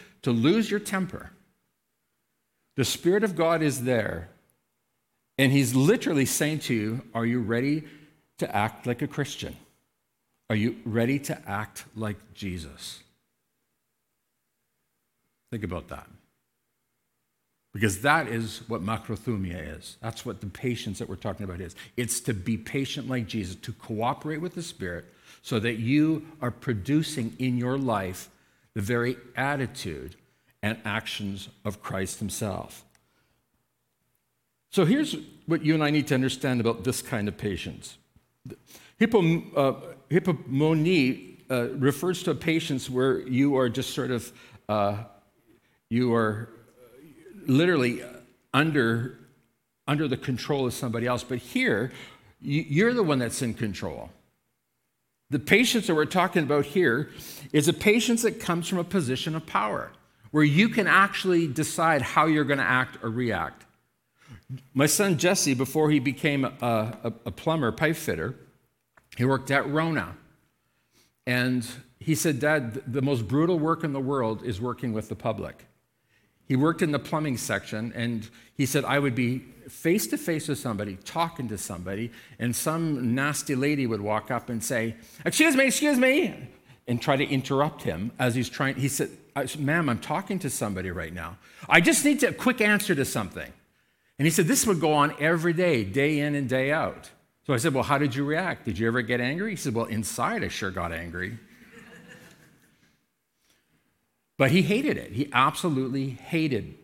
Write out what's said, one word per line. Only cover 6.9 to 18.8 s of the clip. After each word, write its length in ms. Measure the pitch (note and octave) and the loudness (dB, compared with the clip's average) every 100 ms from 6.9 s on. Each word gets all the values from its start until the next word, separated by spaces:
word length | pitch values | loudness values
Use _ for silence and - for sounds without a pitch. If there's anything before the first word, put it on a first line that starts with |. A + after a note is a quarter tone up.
| A#2+ - | -4 -6
"Are 120 | A#2 A#2 | -2 0
you 160 | B2 | 0
ready 420 | G#2+ A#2 C#3 D#3 D3+ - - _ _ - | 0 0 0 -2 -6 -18 -20 _ _ -8
to 180 | - G2+ | -4 0
act 320 | A2 - B2 | -2 -2 -6
like 140 | A#2+ | -4
a 60 | C#3+ | -4
Christian? 480 | - C#3 - - - - _ _ _ _ _ _ _ - | -4 -6 -8 -10 -12 -20 _ _ _ _ _ _ _ -4
Are 60 | G#2+ | 0
you 220 | A#2 - A#2 | 0 -2 -4
ready 340 | A2+ A#2+ C#3 | 0 0 0
to 300 | C#3 - - | -4 -8 -6
act 360 | G2+ G#2+ - - G#2+ | -8 -8 -14 -16 -8
like 220 | G#2+ G2+ - | -6 -6 -14
Jesus?" 720 | - G2 F2+ D2 C#2+ - - _ _ _ _ _ _ _ _ _ _ _ _ _ _ _ _ _ _ _ _ _ _ _ _ _ | -10 -8 -8 -10 -14 -16 -18 _ _ _ _ _ _ _ _ _ _ _ _ _ _ _ _ _ _ _ _ _ _ _ _ _
Think 120 | A2+ | -8
about 260 | G2 F2 - | -6 -6 -8
that. 180 | C#2+ - - _ _ _ _ _ _ _ _ _ _ _ _ _ _ _ | -14 -16 -20 _ _ _ _ _ _ _ _ _ _ _ _ _ _ _
Because 280 | G2+ G#2+ F#2 | 0 0 2
that 260 | C#3+ D#3+ A#2+ | 2 2 0
is 360 | A2+ A2 - - | -4 -6 -10 -8
what 140 | A2 | -6